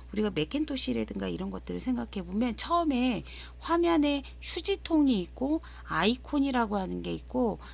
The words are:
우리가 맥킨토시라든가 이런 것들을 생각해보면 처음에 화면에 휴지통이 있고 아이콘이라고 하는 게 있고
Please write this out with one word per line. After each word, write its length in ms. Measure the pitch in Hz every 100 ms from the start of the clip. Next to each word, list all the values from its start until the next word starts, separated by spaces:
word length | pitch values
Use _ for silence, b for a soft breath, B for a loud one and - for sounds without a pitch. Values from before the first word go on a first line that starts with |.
| B
우리가 180 | 202 214
맥킨토시라든가 1000 | 165 156 285 302 269 - 226 220 196 190
이런 220 | 170 190
것들을 300 | 190 - 180
생각해보면 760 | 247 247 233 202 175 196 247 220
처음에 680 | - 349 330 254 254 196 - B B B
화면에 640 | - 339 339 330 294 285 B B
휴지통이 800 | - - 349 392 - 320 285 220
있고 380 | 170 - 262 320 B B
아이콘이라고 960 | - 156 185 247 - 294 277 254 220 208
하는 240 | 185 180
게 120 | 175
있고 460 | 165 - 247 240 180 B